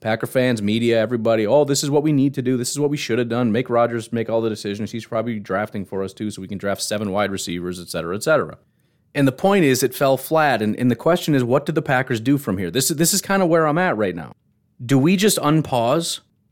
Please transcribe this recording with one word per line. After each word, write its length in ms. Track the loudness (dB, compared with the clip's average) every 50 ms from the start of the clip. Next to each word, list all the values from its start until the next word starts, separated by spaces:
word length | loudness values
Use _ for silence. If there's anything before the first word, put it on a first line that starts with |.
Packer 260 | -4 -4 -2 -2 -4
fans, 340 | -2 0 0 2 2 0 0
media, 400 | 0 0 0 0 2 2 2 2
everybody, 460 | 2 0 -2 -2 0 2 2 2 2
"Oh, 160 | 4 4 4 4
this 220 | 2 0 -2 -2
is 60 | 0
what 120 | 0 2 2
we 80 | 2
need 240 | 2 2 2 2 0
to 80 | -2 -2
do. 140 | -2 -2
This 160 | -2 -2 -4 -4
is 80 | -2
what 100 | -2 -2
we 60 | -2
should 240 | -4 -4 -2 -2 -2
have 80 | 0 0
done. 240 | 0 0 0 2 0
Make 180 | 0 0 0
Rodgers 420 | 2 2 2 2 0 -4 -6 -4 -4
make 160 | -4 -2 -2
all 120 | -2 0
the 100 | 0 -2
decisions. 400 | -4 -4 -6 -6 -6 -6 -6 -8
He's 160 | -8 -10 -10
probably 320 | -6 -4 -4 -4 -4 -6 -6
drafting 460 | -6 -4 -4 -4 -4 -4 -6 -10 -8
for 180 | -6 -6 -6 -6
us 100 | -6 -6
too, 200 | -8 -8 -8 -6
so 100 | -8 -10
we 60 | -10
can 100 | -10 -6
draft 240 | -4 -4 -4 -4 -4
seven 300 | -4 -4 -4 -4 -2 0
wide 180 | 0 0 0
receivers, 480 | -2 -4 -6 -6 -6 -6 -6 -6 -8 -10
et 100 | -10 -8
cetera, 280 | -8 -6 -6 -4 -6
et 80 | -4 0
cetera." 340 | 0 2 2 0 -2 -8 -16 _ _ _ _ _ _ _ _ _ _ -2
And 120 | 0 0 0
the 40 | 2
point 320 | 2 2 2 4 4 4
is, 200 | 4 4 2 0
it 100 | -2 0
fell 220 | 0 2 2 2
flat. 440 | 0 -2 -2 0 2 2 2 2 2
And, 140 | 0 -2 0
and 160 | 0 0 0
the 60 | 0
question 400 | 2 2 2 2 2 2 2 2
is, 80 | 2 2
what 220 | 2 2 0 0
do 40 | 0
the 100 | -2 -2
Packers 380 | 0 0 0 0 0 0 -4 -2
do 180 | 2 2 0
from 220 | 2 0 -2 -4 -2
here? 100 | -4 -2
This 220 | -2 -2 0 0
is, 60 | 0
this 180 | 0 2 2 2
is 80 | 0 0
kinda 240 | 0 2 2 4
where 180 | 4 4 4 4
I'm 140 | 2 2 2
at 180 | 0 0 0
right 200 | 0 -2 -2 -2
now. 160 | -6 -10 -12 -16 -20 _ _ _ _ _ _ _ -12 -2
Do 140 | 2 4 4
we 180 | 6 4 4
just 220 | 4 4 2 2 2
unpause, 800 | 2 2 2 2 2 2 0 0 2 2 2 0 0 -4 -6 -10 -12 _ _ _ _ _